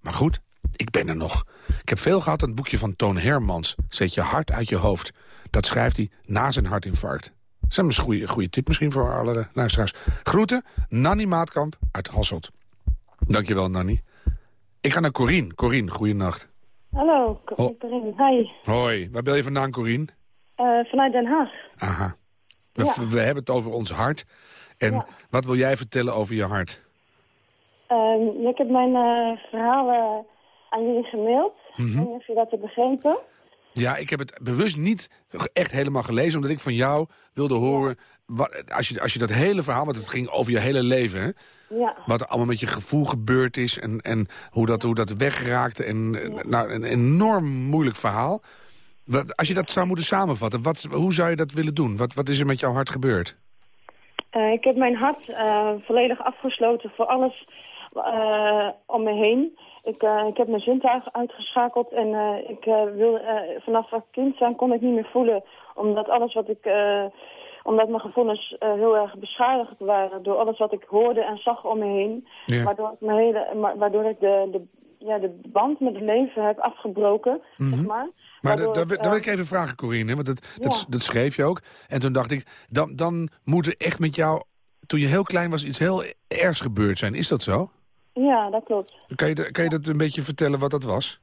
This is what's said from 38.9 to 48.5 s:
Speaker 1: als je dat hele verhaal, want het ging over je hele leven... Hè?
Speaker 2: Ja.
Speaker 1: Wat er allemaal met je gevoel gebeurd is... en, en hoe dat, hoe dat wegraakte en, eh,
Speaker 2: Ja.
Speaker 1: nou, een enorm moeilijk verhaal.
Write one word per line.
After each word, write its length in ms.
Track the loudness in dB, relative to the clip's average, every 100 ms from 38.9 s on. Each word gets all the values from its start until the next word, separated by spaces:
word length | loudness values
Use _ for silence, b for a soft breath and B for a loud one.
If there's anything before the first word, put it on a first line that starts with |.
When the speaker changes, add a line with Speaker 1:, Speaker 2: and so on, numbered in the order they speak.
| -4
Speaker 1:
als 120 | -4
je 60 | -2
dat 120 | 0
hele 320 | 2 2 2
verhaal, 220 | -2 -2
want 120 | -2 -6
het 120 | -6
ging 200 | -8 -4
over 220 | -2 0
je 60 | 0
hele 240 | 2 2
leven... 380 | 2 2 0 -2
Hè? 100 | -6 -6 b b b -2
Speaker 2:
Ja. 200 | -2 -4 -2
Speaker 1:
Wat 140 | -2
er 60 | 0
allemaal 200 | -2 0
met 140 | -2
je 60 | -4
gevoel 380 | -6 -2 0
gebeurd 520 | 0 -2 0 2 2 -2
is... 220 | -4 -4
en, 220 | -6 -6
en 260 | -4 -2 -2 B B
hoe 160 | -2 0
dat, 160 | 2
hoe 120 | 0
dat 160 | 0 -2
wegraakte 720 | 0 0 0 -2 0 -2 -4
en, 300 | -6 -2 -2
eh, 200 | -4 -6
Speaker 2:
Ja. 80 | -8 -2
Speaker 1:
nou, 240 | -2 0
een 120 | -4
enorm 600 | -2 2 4 4 4 2 0
moeilijk 480 | -4 0 2 2 0
verhaal. 440 | -2 0 -2 -4 b